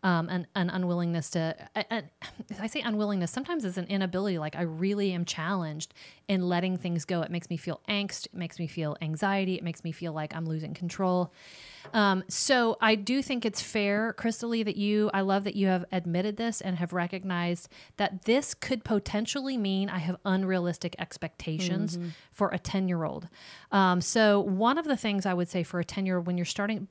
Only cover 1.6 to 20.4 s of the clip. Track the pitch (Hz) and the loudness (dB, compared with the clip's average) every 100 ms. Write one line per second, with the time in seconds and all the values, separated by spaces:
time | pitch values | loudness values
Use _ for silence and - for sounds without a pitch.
1.6 | - - - 226 147 _ - - - 196 | -8 -6 -4 -4 -6 _ -18 -16 -14 -8
2.6 | 214 302 240 214 208 202 175 - 277 339 | -6 -4 -2 0 0 0 0 -2 -2 -2
3.6 | 214 180 175 196 190 180 202 175 151 151 | -2 -4 -2 0 0 0 0 0 -2 -2
4.6 | 170 160 190 202 202 175 170 - 160 196 | -4 0 0 2 0 0 -2 -2 -2 0
5.6 | 160 151 - - - - - 190 180 175 | -2 -4 -8 -12 -20 -20 0 0 2 2
6.6 | 185 185 180 170 - 175 160 170 - 170 | 2 0 0 -2 0 0 0 -4 -4 -6
7.6 | - 165 - 208 202 - - 180 170 - | -4 -6 -2 -2 -2 -6 -10 -8 -8 -6
8.6 | 165 - 156 147 151 156 196 196 190 185 | -6 -2 -4 -2 -4 0 0 2 0 -2
9.6 | 170 165 170 156 170 156 151 165 165 156 | -4 -6 -8 -6 -6 -4 -6 -6 -4 -4
10.6 | 156 - 175 - 190 180 175 - - - | -4 -6 -6 0 2 2 0 -4 -20 -20
11.6 | - - - 226 202 190 185 - - 254 | -20 -18 -4 4 4 4 0 0 4 4
12.6 | 233 214 220 214 202 262 269 254 226 - | 4 4 4 4 2 0 0 0 0 -2
13.6 | - 220 202 202 226 208 233 220 233 233 | -2 0 2 2 0 0 -2 -2 -2 0
14.6 | 214 208 202 208 214 190 196 196 202 208 | 0 0 2 4 4 2 2 2 2 2
15.6 | 196 185 175 185 170 170 202 214 233 214 | 2 2 0 -2 0 0 0 -2 -2 -2
16.6 | 190 175 175 185 175 190 190 175 175 175 | -2 -2 0 0 -2 -4 -4 -2 0 -2
17.6 | - - - - 202 190 - 247 285 - | -4 -18 -20 -2 -2 -2 2 2 2 -6
18.6 | - 254 - 214 - 208 226 285 269 262 | -4 -4 0 0 0 -4 -2 -4 -2 -2
19.6 | 196 190 196 185 160 180 196 190 | 0 0 0 -2 -2 -2 0 2